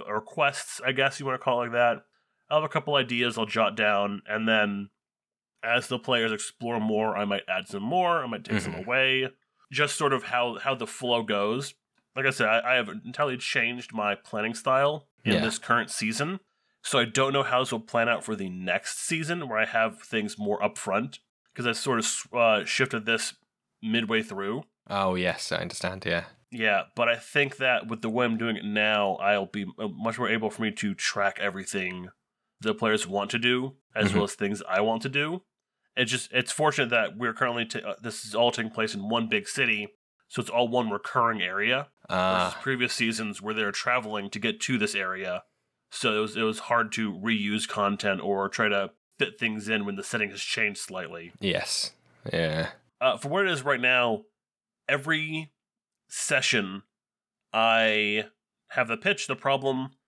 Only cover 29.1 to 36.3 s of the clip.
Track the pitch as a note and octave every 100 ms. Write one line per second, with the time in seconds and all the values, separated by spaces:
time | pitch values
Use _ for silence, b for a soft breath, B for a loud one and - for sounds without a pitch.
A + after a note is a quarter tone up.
29.1 | F#2 G2+ G#2 F#2+ G#2 F#2+ - G#2+ E2+ A2+
30.1 | A2+ A#2+ A2+ G#2+ - A2 G#2 G#2 F#2 -
31.1 | G2+ G2 - G2+ F#2+ F#2+ G2 F#2 F2+ F2+
32.1 | - _ _ _ _ A2 G#2+ A2+ G#2+ F2+
33.1 | G2 G2+ A#2 A#2+ B2+ C3+ - _ A2 G2+
34.1 | G#2 G2+ - G2+ G#2 - F#2+ G#2+ A2+ C3+
35.1 | C#3 D#3 F#3 - _ _ _ _ - A#2+
36.1 | B2 -